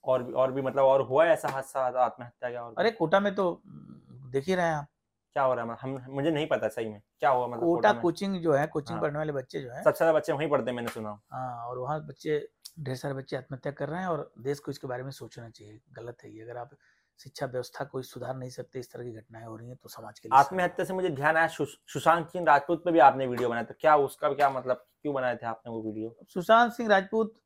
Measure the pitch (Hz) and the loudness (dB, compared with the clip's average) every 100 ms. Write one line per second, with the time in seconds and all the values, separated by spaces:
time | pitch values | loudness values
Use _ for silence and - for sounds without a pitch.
0 | - 131 123 127 131 131 131 127 135 135 | 2 0 0 0 0 0 -2 4 6 6
1 | 120 135 170 160 143 135 131 139 127 127 | 4 4 6 4 2 -6 -6 -2 -2 2
2 | 120 - 120 _ 123 120 120 117 202 220 | 0 0 -16 _ -8 -8 -10 -2 -2 0
3 | 160 190 202 196 185 - - 147 - 143 | 2 2 2 0 -2 -2 -14 -20 -20 -20
4 | - 123 131 135 147 185 170 151 143 _ | -20 -20 -6 -6 -2 0 0 -2 -6 _
5 | _ _ _ 147 131 123 117 117 131 135 | _ _ _ 0 2 2 -4 -6 -8 -8
6 | 127 139 147 151 156 131 110 - 113 104 | -8 -2 0 0 0 0 0 -4 -8 -8
7 | _ _ 147 127 123 120 170 170 208 117 | _ _ 2 2 0 -2 0 4 4 4
8 | 175 160 196 190 165 139 151 - 143 113 | 0 0 -4 -2 2 2 2 -4 -6 -4
9 | 156 147 156 143 127 160 131 127 165 - | -2 -2 -4 -6 -8 -10 -10 2 2 4
10 | 165 156 151 143 147 143 120 123 117 117 | 4 4 2 -2 2 0 0 -4 -6 -8
11 | 107 104 _ 127 127 120 120 127 127 151 | -10 -10 _ -10 -8 -8 -10 -8 -6 -6
12 | 151 135 160 151 143 _ - - 135 131 | -8 -10 -4 -4 -4 _ -20 -12 -8 -6
13 | 143 135 135 139 127 135 147 139 143 165 | -6 -8 -8 -10 -8 -10 -8 -6 -8 -6
14 | 185 156 - - 123 143 - 135 139 123 | -4 -4 -6 -10 -6 -6 -6 -10 -8 -8
15 | 131 135 117 - 113 - 104 110 _ 127 | -10 -12 -16 -16 -18 -20 -20 -20 _ -16
16 | 120 117 107 107 110 120 120 _ _ _ | -16 -16 -20 -18 -14 -14 -14 _ _ _
17 | _ _ - - 135 123 120 - 143 135 | _ _ -20 -10 -8 -6 -8 -10 -10 -8
18 | 123 - 120 131 127 127 - 135 120 - | -10 -12 -10 -10 -10 -12 -12 -12 -12 -12
19 | 123 110 107 113 113 110 120 127 - - | -12 -14 _ -18 -16 -16 -16 -18 -20 -18
20 | 110 113 - 131 143 185 175 175 180 185 | -18 -16 4 6 6 4 0 0 -4 0
21 | 185 135 147 160 160 - 143 - _ 143 | -2 0 2 4 2 0 -6 -6 _ 0
22 | 160 170 160 180 165 139 - 170 180 165 | 4 4 2 -2 4 4 4 -2 2 8
23 | 139 127 131 123 123 117 117 - 156 151 | 8 8 -2 0 -2 -2 -6 0 4 6
24 | 135 - 151 139 143 131 123 123 _ _ | 4 0 -4 2 2 2 -4 -4 _ _
25 | 147 139 127 117 117 113 123 113 110 107 | -4 -2 -2 -2 -6 -8 -8 -8 -6 -6
26 | 110 - - - 170 226 240 226 233 196 | -10 -10 -10 -8 4 6 6 0 2 2
27 | 190 226 220 - | 2 -2 -2 -4